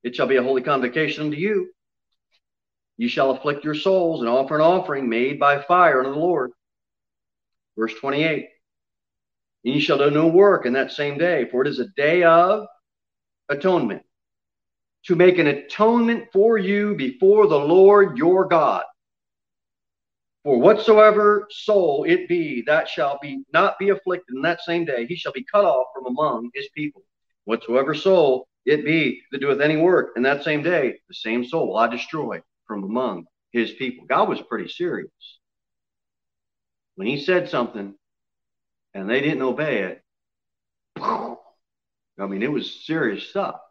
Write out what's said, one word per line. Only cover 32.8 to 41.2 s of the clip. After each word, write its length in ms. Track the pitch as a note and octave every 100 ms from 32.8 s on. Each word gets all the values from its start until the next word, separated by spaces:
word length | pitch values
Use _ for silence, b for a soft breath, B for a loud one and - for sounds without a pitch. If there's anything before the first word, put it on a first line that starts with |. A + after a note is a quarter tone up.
among 420 | F#2+ A#2 B2+ F2+ E2 _ _
his 220 | A#2 A2
people." 340 | - C3 A#2+ -
God 220 | C#3+ G#3
was 120 | G#2+
pretty 280 | - A2 F2
serious. 420 | - F3 A2+ - _ - _ _ _ _ _ _ _ _ _ _ _ _ _ _ _ _
When 140 | - G2+
he 100 | C#3+
said 300 | E3 F3+ -
something 440 | C#3+ A2+ G#2+ G2 G2+ _ _ _ _ _ _ _ _ _
and 140 | G2 F#2+
they 120 | B2+
didn't 220 | C#3+ C3
obey 400 | C3 A#2+ D3+ A#2
it, 200 | F#2+ - _ _ _ _ _ _ _ _ _ -
I 1300 | - A3+